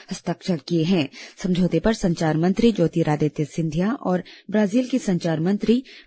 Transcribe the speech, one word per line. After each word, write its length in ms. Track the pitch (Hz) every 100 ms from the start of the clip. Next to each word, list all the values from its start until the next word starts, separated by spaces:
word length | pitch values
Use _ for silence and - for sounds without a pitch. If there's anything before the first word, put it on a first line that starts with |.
| -
हस्ताक्षर 500 | 190 - 165 - 165 -
किए 140 | 170
हैं। 260 | 160 190 135 - - -
समझौते 420 | 185 180 175 165
पर 140 | 220
संचार 420 | 226 190 170 160 156
मंत्री 360 | 175 190 233
ज्योतिरादित्य 720 | 202 160 165 156 151 151 -
सिंधिया 480 | 147 - 160 151 196
और 300 | - - 180 - - -
ब्राजील 380 | 208 208 233 247
के 100 | 262
संचार 420 | 214 175 170 156
मंत्री 440 | 170 208 220 247 - -